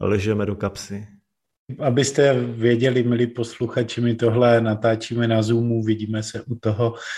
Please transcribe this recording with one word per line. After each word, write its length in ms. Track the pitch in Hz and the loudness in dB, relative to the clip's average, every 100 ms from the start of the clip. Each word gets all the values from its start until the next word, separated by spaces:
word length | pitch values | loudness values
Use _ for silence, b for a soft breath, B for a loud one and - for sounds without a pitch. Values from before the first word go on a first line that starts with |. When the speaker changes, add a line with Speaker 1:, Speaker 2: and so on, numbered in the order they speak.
Speaker 1:
ležeme 460 | 98 101 104 104 101 | 0 0 0 -2 -2
do 100 | 101 | -4
kapsy. 500 | 101 - - 101 107 - _ _ _ _ - 127 | -6 -8 -14 -14 -14 -20 _ _ _ _ -18 -4
Speaker 2:
Abyste 560 | 143 123 135 - 143 127 | 0 0 0 4 4 4
věděli, 640 | 120 117 113 117 131 123 | -2 0 2 4 2 2
milí 240 | 120 120 120 | 2 2 0
posluchači, 720 | 120 117 - 117 - 113 - | -2 -8 -6 -4 -2 -4 -2
my 140 | 120 | -2
tohle 460 | 113 117 117 120 117 | 2 2 4 4 4
natáčíme 680 | 113 107 117 113 - 120 117 | 2 0 0 0 -4 -2 2
na 140 | 113 | 2
Zoomu, 400 | 107 117 120 117 | 2 0 0 0
vidíme 400 | 110 107 107 110 | 0 -2 -2 -6
se 200 | 110 107 | -6 -10
u 120 | - | -10
toho 400 | 117 110 101 117 B B | -4 -2 0 -2 B B